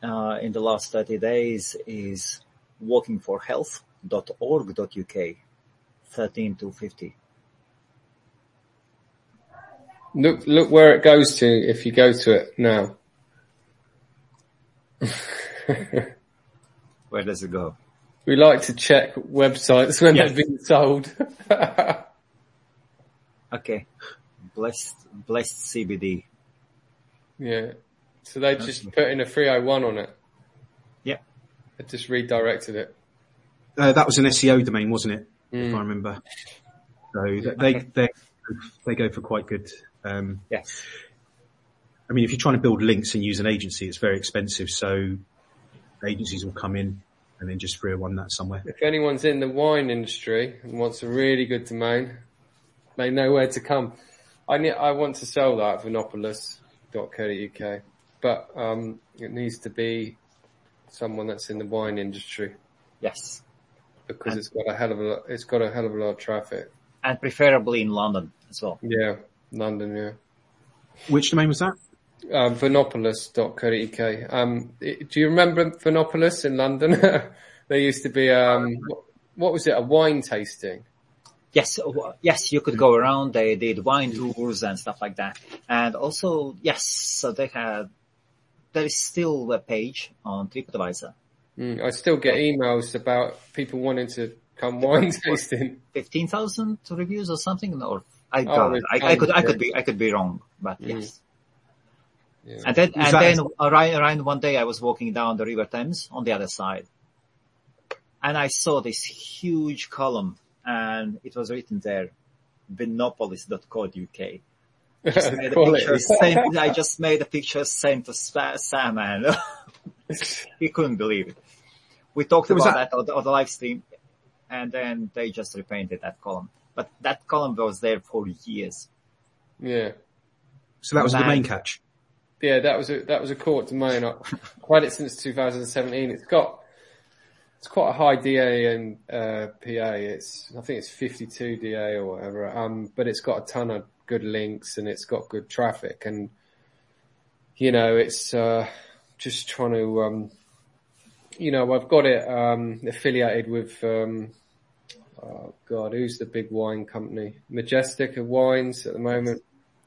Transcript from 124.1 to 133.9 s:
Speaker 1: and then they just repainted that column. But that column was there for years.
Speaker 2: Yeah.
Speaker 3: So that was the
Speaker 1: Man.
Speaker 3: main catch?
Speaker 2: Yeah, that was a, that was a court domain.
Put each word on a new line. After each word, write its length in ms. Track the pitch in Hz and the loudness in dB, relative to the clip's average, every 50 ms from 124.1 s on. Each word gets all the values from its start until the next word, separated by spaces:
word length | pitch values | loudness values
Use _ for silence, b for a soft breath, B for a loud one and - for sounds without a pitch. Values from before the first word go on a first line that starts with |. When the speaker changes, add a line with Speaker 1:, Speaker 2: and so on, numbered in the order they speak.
| _ _ _ _ _ _ _ - | _ _ _ _ _ _ _ -14
Speaker 1:
and 220 | 123 127 123 120 | -12 -10 -8 -8
then 400 | 127 127 123 120 120 117 113 101 - | -6 -6 -6 -6 -6 -6 -8 -8 -8
they 180 | 120 117 113 | -6 -6 -6
just 220 | 95 110 104 - - | -6 -8 -10 -10 -12
repainted 440 | 101 95 - 104 101 98 92 92 90 | -14 -12 -10 -8 -8 -8 -8 -8 -10
that 200 | - 87 - _ | -10 -12 -14 _
column. 280 | - 101 95 90 92 - _ _ _ _ _ | -10 -10 -10 -10 -12 -14 _ _ _ _ _
But 140 | 123 123 - _ _ | -10 -10 -10 _ _
that 260 | 123 139 143 - _ - | -4 -4 -4 -4 _ -2
column 280 | 156 151 143 131 113 107 | -2 -2 -2 -2 -2 -2
was 240 | 113 107 95 95 | -2 -2 -2 -2
there 180 | - 113 110 95 | 0 0 0 -2
for 260 | - _ - 110 101 92 87 - - | -2 _ -6 -6 -6 -6 -10 -12 -12
years. 420 | 117 107 104 95 92 - - - - _ _ _ _ _ _ _ _ _ _ _ _ _ - | -12 -10 -8 -8 -8 -10 -14 -18 -20 _ _ _ _ _ _ _ _ _ _ _ _ _ -12
Speaker 2:
Yeah. 320 | 131 127 123 117 107 - - - _ _ _ _ _ _ _ _ _ _ _ _ _ _ _ _ | -6 -4 -2 -2 -2 -4 -6 -12 _ _ _ _ _ _ _ _ _ _ _ _ _ _ _ _
Speaker 3:
So 160 | - - 147 | -6 0 2
that 80 | 147 127 | 4 4
was 80 | 127 | 4
the 80 | 131 127 | 4 4
Speaker 1:
Man. 80 | 123 - | 4 4
Speaker 3:
main 160 | 143 139 123 | 4 2 0
catch? 380 | 117 104 92 - - - - _ _ _ _ _ _ _ _ _ _ _ _ | -2 -4 -6 -8 -8 -12 -12 _ _ _ _ _ _ _ _ _ _ _ _
Speaker 2:
Yeah, 200 | - 143 135 131 | 0 2 2 4
that 180 | 127 147 - - | 4 2 2 0
was 140 | 139 - | -2 -4
a, 80 | 147 - - | -6 -6 -4
that 140 | - 147 - | -2 -2 -2
was 120 | - 135 | -2 -4
a 40 | 139 | -8
court 320 | - - 160 147 131 - - | -4 -2 0 0 0 0 -4
domain. 340 | 127 135 135 131 | -4 -2 0 0